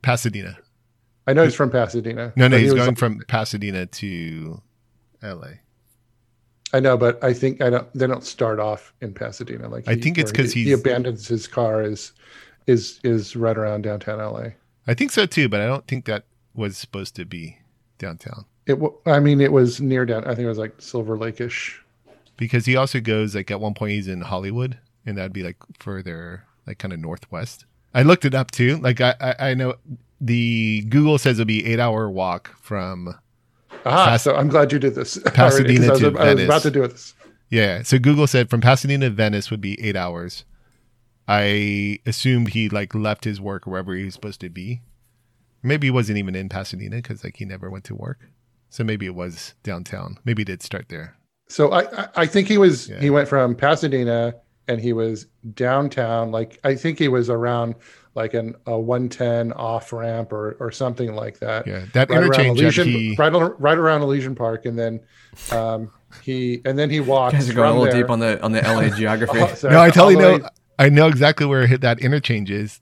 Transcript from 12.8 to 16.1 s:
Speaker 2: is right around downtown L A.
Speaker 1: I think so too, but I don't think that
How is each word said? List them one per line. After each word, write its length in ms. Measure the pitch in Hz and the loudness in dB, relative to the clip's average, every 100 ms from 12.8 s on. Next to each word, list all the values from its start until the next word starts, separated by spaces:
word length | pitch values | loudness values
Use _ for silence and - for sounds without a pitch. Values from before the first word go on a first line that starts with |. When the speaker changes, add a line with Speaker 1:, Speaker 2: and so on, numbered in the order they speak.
| - - | 0 -6
Speaker 2:
is 320 | 127 113 101 | -2 -2 -2
right 220 | 120 113 110 | -4 -2 -2
around 260 | 107 107 | -4 -4
downtown 380 | 104 104 - 107 | -6 -8 -8 -10
L 160 | 107 110 | -10 -10
A. 160 | 117 - _ _ - | -12 -14 _ _ -6
Speaker 1:
I 60 | |
think 160 | 120 277 | -2 -2
so 160 | - 196 | -2 -2
too, 220 | - 135 | 0 0
but 120 | 101 | 0
I 60 | 110 | -2
don't 180 | 139 - | -4 -6
think 160 | 131 | -10
that 220 | 117 | -6